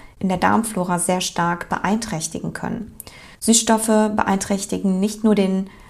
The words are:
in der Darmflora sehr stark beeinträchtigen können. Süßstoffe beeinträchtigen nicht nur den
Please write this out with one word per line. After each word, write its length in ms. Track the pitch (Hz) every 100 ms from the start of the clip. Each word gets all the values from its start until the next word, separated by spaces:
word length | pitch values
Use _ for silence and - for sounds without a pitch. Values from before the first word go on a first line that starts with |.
| - -
in 120 | 190
der 80 | 185
Darmflora 600 | 185 208 226 190 180 175
sehr 220 | 175 185
stark 480 | 180 - 170 175 -
beeinträchtigen 880 | - 175 220 - 160 160 147 165
können. 400 | - - - - - - - - -
Süßstoffe 500 | - 226 - 220 220 214 214 214
beeinträchtigen 840 | - 196 - 196 - 185 190 185
nicht 220 | 208 -
nur 120 | 220
den 340 | 208 190 190 196 -